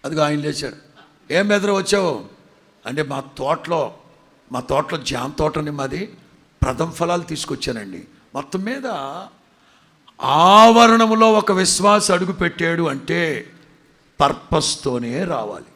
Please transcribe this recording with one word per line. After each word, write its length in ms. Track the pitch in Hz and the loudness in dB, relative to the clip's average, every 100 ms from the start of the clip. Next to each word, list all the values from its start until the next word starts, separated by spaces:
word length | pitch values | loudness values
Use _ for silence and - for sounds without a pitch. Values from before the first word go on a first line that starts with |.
| 139 | -6
అదిగో 180 | 156 | -2
ఆయన 160 | 147 147 | 0 0
లేచాడు. 360 | 147 143 135 - _ _ _ _ _ | -4 -6 -10 -12 _ _ _ _ _
"ఏం 140 | 160 202 | -2 2
బెదరు 240 | 208 202 | 0 2
వచ్చావు?" 540 | 196 190 202 180 120 - - _ _ _ _ 110 | -2 0 0 0 -4 -10 -20 _ _ _ _ -10
అంటే, 180 | 139 | -6
"మా 160 | 139 135 | -6 -6
తోటలో, 720 | 139 - 135 160 170 165 120 - _ _ _ _ _ | -10 -8 -4 -4 -2 -4 -4 -8 _ _ _ _ _
మా 80 | 123 | -10
తోటలో 440 | 123 135 151 160 | -2 -2 -2 -8
జామ 280 | 120 127 131 | -6 -6 -6
తోటని 400 | 147 156 156 151 | -2 -2 -2 -6
మాది, 460 | 147 135 147 208 - _ _ _ _ | -6 -6 -6 -10 -14 _ _ _ _
ప్రథమ 260 | 131 127 165 | -4 -2 -6
ఫలాలు 340 | - 170 175 | -4 -2 -2
తీసుకొచ్చానండి." 840 | 165 151 - 135 - 117 98 90 - _ _ 135 | -4 -10 -8 -8 -6 -8 -10 -16 -18 _ _ -12
మొత్తం 260 | 139 185 | -8 -8
మీద 260 | 196 269 254 180 135 160 190 _ _ _ _ _ _ _ _ _ | -6 -8 -8 -8 -10 -12 -16 _ _ _ _ _ _ _ _ _
ఆవరణములో 1120 | 131 147 180 208 226 226 233 226 220 220 220 | 0 4 8 10 10 8 6 6 4 4 4
ఒక 180 | 214 214 | 4 2
విశ్వాస 600 | 185 180 - 202 208 202 | 0 0 2 4 4 2
అడుగు 200 | 180 185 | 0 0
పెట్టాడు 580 | 185 175 - 165 170 165 | -4 -4 -2 -2 0 -2
అంటే 640 | 135 135 170 165 127 - - _ _ _ _ _ - | -4 -4 -2 -2 -6 -10 -20 _ _ _ _ _ 0
పర్పస్‌తోనే 1040 | 143 143 - 165 - - 135 123 117 131 | 0 0 -2 -2 -2 -4 -4 -4 -4 -6
రావాలి. 420 | 175 143 104 95 - | -4 -6 -6 -12 -18